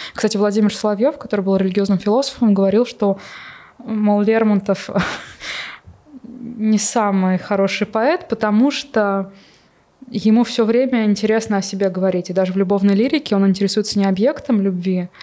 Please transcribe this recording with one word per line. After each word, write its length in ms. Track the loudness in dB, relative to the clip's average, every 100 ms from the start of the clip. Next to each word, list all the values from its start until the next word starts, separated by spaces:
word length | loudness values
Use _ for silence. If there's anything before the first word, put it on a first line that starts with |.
| -14
Кстати, 220 | -4 -2 2
Владимир 380 | 0 2 0
Соловьёв, 440 | 0 -2 0 0 -2
который 220 | -4 -4
был 140 | 0 0
религиозным 420 | 0 0 0 0
философом, 540 | 2 0 0 0 2
говорил, 300 | 4 4 2 0
что, 320 | 0 -2 -2 -6 -18 -20 -20 -20 -18
мол, 440 | -8 -2 2 2
Лермонтов 680 | 2 2 4 2 0 -2 -2
<laughs> 1300 | -2 -2 -6 -14 -16 -12 -10 -12 -16 -20 -20 _ -20
не 560 | -18 -16 -14 -6 0 0
самый 600 | 0 0 0 0 0 -2
хороший 480 | -2 0 0 -2 -4
поэт, 400 | -2 0 -2 -4
потому 420 | -4 0 2 2
что 600 | 0 -4 0 0 0 -4 -10 -20 _ _ _ _ _ -10
ему 340 | -2 4 4
всё 200 | 4 2
время 400 | 2 2 2 2
интересно 520 | 2 2 2 0 0 -2
о 40 |
себе 260 | -2 -2 -2
говорить. 420 | 0 0 0 -2
И 20 |
даже 200 | 0 0
в 40 | 0
любовной 380 | 0 2 4
лирике 400 | 4 2 0 0 2
он 100 | 2
интересуется 520 | 2 0 0 -2 0
не 60 | 0
объектом 540 | 2 0 0 0 0
любви, 480 | 0 -2 -2 -2 -4 -10